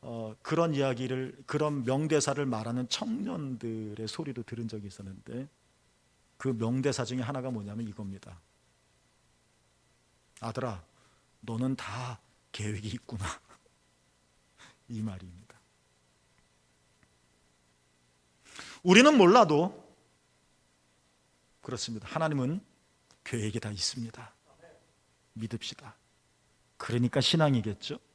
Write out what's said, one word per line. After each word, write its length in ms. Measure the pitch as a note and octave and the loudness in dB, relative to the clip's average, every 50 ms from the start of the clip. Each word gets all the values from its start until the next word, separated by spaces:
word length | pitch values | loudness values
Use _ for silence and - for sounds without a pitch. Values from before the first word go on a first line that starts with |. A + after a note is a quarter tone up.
어, 340 | - C3 A#2 A2+ A2+ A2 A2 - _ | -10 -10 -8 -8 -8 -10 -12 -12 _
그런 320 | - D#3 D#3+ E3+ E3 D3+ | -2 0 2 2 2 2
이야기를, 680 | C#3 C#3 C3+ B2+ A#2 C3 A#2+ C3 C3 C3 B2+ - - C3+ | 2 0 0 0 -2 -4 -4 -4 -4 -6 -8 -10 -16 -10
그런 360 | - - D3 D3+ D3+ D3 C#3 B2 | -4 -2 0 0 0 -2 -2 0
명대사를 640 | A#2+ C3 C#3 D#3 D#3 D#3 D3 - - C#3 C#3 C#3+ | 0 0 0 2 2 2 2 2 2 0 -2 -2
말하는 420 | C3 A#2 G#2+ A2 A#2 A#2 B2 B2+ | -2 -2 -2 -4 -4 -4 -4 -4
청년들의 1200 | - - - A3 A3+ A3 C4 G3+ - C4 - D3 C3+ B2+ A#2+ A#2+ A#2 A2+ A2+ A2 G#2+ G#2 A2 A2 | -4 -4 -4 -4 -4 -4 -4 -4 -4 -4 -6 -6 -6 -8 -6 -6 -6 -6 -6 -8 -8 -8 -8 -10
소리도 360 | G#2+ - - D#3+ C#3+ B2+ B2 A2+ | -10 -8 -8 -8 -8 -8 -10 -10
들은 240 | - A#2+ A2+ A#2 | -10 -8 -8 -8
적이 200 | A2+ A2+ G#2+ G2+ | -8 -8 -10 -10
있었는데 600 | G2+ - - G2+ F#2+ F#2+ G2 - - - A#2+ C3+ D3 _ _ _ _ _ _ _ _ _ _ _ _ _ _ _ _ _ | -12 -14 -14 -14 -14 -14 -16 -14 -12 -10 -10 -10 -12 _ _ _ _ _ _ _ _ _ _ _ _ _ _ _ _ _
그 120 | _ - C3 | _ -4 -4
명대사 540 | B2+ A2 A2+ A2+ B2 C3 B2+ C#3+ B2 - B2 | -2 0 -2 -2 0 0 0 0 0 0 -4
중에 160 | G#2+ B2 B2+ | -4 -4 -4
하나가 280 | B2 A2+ C#3+ C3+ B2 C3 | -4 -4 -6 -6 -6 -6
뭐냐면 380 | B2 A2 G2+ G2+ G#2 A2+ A#2 | -6 -6 -8 -8 -8 -8 -8
이겁니다. 520 | G#2+ G2 - G#2+ G2 G2 G2 - - F#2 F2 _ _ _ _ _ _ _ _ _ _ _ _ _ _ _ _ _ _ _ _ _ _ _ _ _ _ _ _ _ _ _ _ _ _ _ _ _ _ _ - A#2 | -8 -8 -10 -10 -10 -10 -12 -14 -18 -20 -20 _ _ _ _ _ _ _ _ _ _ _ _ _ _ _ _ _ _ _ _ _ _ _ _ _ _ _ _ _ _ _ _ _ _ _ _ _ _ _ -10 -10
"아들아, 400 | A2+ G#2+ B2+ B2 B2 G#2 F#2 E2+ _ _ _ _ _ _ _ _ _ _ _ | -6 -4 -4 -4 -4 -6 -8 -12 _ _ _ _ _ _ _ _ _ _ _
너는 340 | - - A2+ A2+ B2 C3 C3+ | -10 -8 -4 -2 0 -2 -2
다 440 | C3 - G2+ G2+ A#2+ B2+ B2 A#2+ - _ _ _ _ _ _ | -4 -6 -10 -8 -8 -8 -8 -10 -12 _ _ _ _ _ _
계획이 380 | - - G#2 G#2+ G#2+ G2+ G#2 G#2+ | -10 -6 -6 -6 -6 -6 -6 -8
있구나." 360 | A#2+ B2 - - - G2+ G2 | -8 -8 -10 -10 -8 -6 -6
<laughs> 1600 | E2+ - - _ _ - - _ _ _ _ _ _ _ _ _ _ _ _ _ _ _ _ _ _ _ _ - - - _ _ _ | -6 -8 -10 _ _ -20 -20 _ _ _ _ _ _ _ _ _ _ _ _ _ _ _ _ _ _ _ _ -20 -20 -20 _ _ _
이 120 | A#2+ A2 | -8 -6
말입니다. 580 | G#2+ A2 F#2+ F2+ F2+ F#2 F2 F2+ G#2 _ - - _ _ _ _ _ _ _ _ _ _ _ _ _ _ _ _ _ _ _ _ _ _ _ _ _ _ _ _ _ _ _ _ _ _ _ _ _ _ _ _ _ _ _ _ _ _ _ _ _ _ _ _ _ _ _ _ _ - - - - - - - _ | -6 -6 -6 -8 -14 -16 -20 -20 -20 _ -20 -20 _ _ _ _ _ _ _ _ _ _ _ _ _ _ _ _ _ _ _ _ _ _ _ _ _ _ _ _ _ _ _ _ _ _ _ _ _ _ _ _ _ _ _ _ _ _ _ _ _ _ _ _ _ _ _ _ _ -20 -18 -18 -16 -16 -18 -2 _
우리는 340 | F3+ F#3 G#3+ B3+ D4 D4+ | 10 10 12 12 12 10
몰라도 640 | B3+ F#3+ F3 G3+ B3 A3 D#3 D#3 D3 E3+ F#3+ - - - - - _ _ _ _ _ _ _ _ _ _ _ _ _ _ _ _ _ _ _ _ _ _ _ _ _ _ _ _ _ _ _ _ _ | 10 10 12 12 10 10 8 6 4 2 2 -2 -10 -20 -20 -20 _ _ _ _ _ _ _ _ _ _ _ _ _ _ _ _ _ _ _ _ _ _ _ _ _ _ _ _ _ _ _ _ _
그렇습니다. 460 | - - C#3+ A#2 - - A#2 G#2+ - - | -12 -10 -8 -8 -8 -8 -8 -10 -10 -8
하나님은 520 | - D#3+ D#3+ D#3+ D3+ C#3 B2+ C3 D#3+ G3 - _ _ _ _ _ _ _ _ _ - _ _ | -4 -2 0 0 0 0 0 -2 -2 -4 -8 _ _ _ _ _ _ _ _ _ -20 _ _
계획이 380 | - - A#2 G#2+ G#2+ F#2+ A2+ | -8 -6 -4 -4 -4 -4 -4
다 100 | - G#2+ | -6 -6
있습니다. 640 | G#2 G2+ - - - B2+ A#2 A2+ - - A#2+ G#2+ - _ _ _ - _ - - - - _ _ _ _ _ _ _ _ _ _ _ | -6 -4 -6 -6 -4 -6 -8 -10 -10 -16 -20 -20 -20 _ _ _ -20 _ -20 -20 -20 -20 _ _ _ _ _ _ _ _ _ _ _
믿읍시다. 600 | A2+ A2 G#2+ - A2 - - - - - A#2 - _ _ _ _ _ _ _ _ _ _ _ _ _ _ _ _ | -10 -8 -8 -8 -8 -10 -10 -14 -14 -18 -20 -20 _ _ _ _ _ _ _ _ _ _ _ _ _ _ _ _
그러니까 460 | _ - - A#2 A#2+ B2 A#2+ - C#3+ | _ -6 -4 0 0 0 2 2 2
신앙이겠죠. 760 | B2 - - E3 D#3 D3 C3+ A#2+ G2+ A2 G2+ - - - D3 - _ _ | 2 4 4 4 6 6 4 2 0 -2 -6 -6 -8 -12 -12 -12 _ _